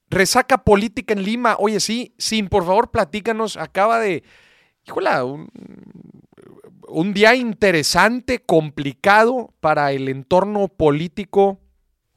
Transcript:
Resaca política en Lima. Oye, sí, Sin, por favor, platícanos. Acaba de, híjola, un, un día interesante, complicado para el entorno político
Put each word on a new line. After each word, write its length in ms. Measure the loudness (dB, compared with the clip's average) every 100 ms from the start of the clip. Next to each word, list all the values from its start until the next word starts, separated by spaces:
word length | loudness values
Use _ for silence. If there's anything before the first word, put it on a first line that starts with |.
| _
Resaca 520 | -2 0 0 2 0
política 500 | 4 2 2 -6 -4
en 100 | -4
Lima. 320 | -2 -2 0 0
Oye, 200 | 0 -2
sí, 360 | -2 -4 -8 -10
Sin, 300 | -4 -4 -2
por 160 | -2 2
favor, 240 | 0 0
platícanos. 680 | -2 -2 -4 -4 -4 -4 -6
Acaba 420 | -8 -2 0 0
de, 240 | -2 -4 -8 _ _ _ _ _ -14
híjola, 360 | -6 -2 -2
un, 260 | -4 -8 -16 -20 -20 -20 -20 -20 -20 -20 _ _ -20 -20 -20 -20 -10
un 260 | -6 -4
día 220 | 2 4 4
interesante, 1040 | 0 0 2 2 2 2 2 0 -4 -6
complicado 1120 | 0 0 0 -4 -8 -2 2 4 4 0 -8 _
para 320 | -2 0 0
el 180 | -2 -4
entorno 580 | -8 0 2 2 -2 -4
político 920 | 0 0 2 -2 -10 -4 2 2 0 _ _ _ _ _